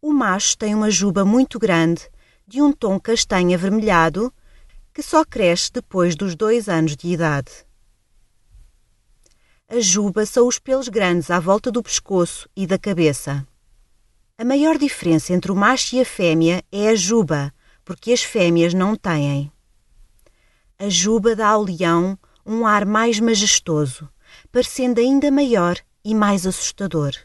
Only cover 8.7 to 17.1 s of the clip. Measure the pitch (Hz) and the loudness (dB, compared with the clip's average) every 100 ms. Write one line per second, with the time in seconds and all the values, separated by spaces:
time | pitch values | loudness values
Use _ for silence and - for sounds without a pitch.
8.7 | _ _ _ _ _ _ _ _ _ _ | _ _ _ _ _ _ _ _ _ _
9.7 | 233 226 208 208 190 214 - 247 240 - | -2 0 0 -2 -2 -2 2 2 0 -4
10.7 | 262 247 220 185 175 156 175 170 202 262 | -4 -2 -2 0 0 0 -2 0 0 0
11.7 | 233 226 - - 190 170 - - - 185 | -6 -4 -8 -2 -2 -2 -4 -16 -8 -4
12.7 | 185 - 180 160 139 - 139 135 _ _ | -2 -2 0 0 0 -6 -8 -8 _ _
13.7 | _ _ _ _ _ _ _ 233 277 311 | _ _ _ _ _ _ _ -2 2 2
14.7 | 311 277 - 175 160 - 180 180 196 202 | 2 -2 -2 0 0 2 -2 0 0 2
15.7 | 262 - 247 247 - 175 160 165 180 - | 0 -2 0 -2 0 0 2 2 0 -6
16.7 | 196 208 220 180 | -2 2 2 2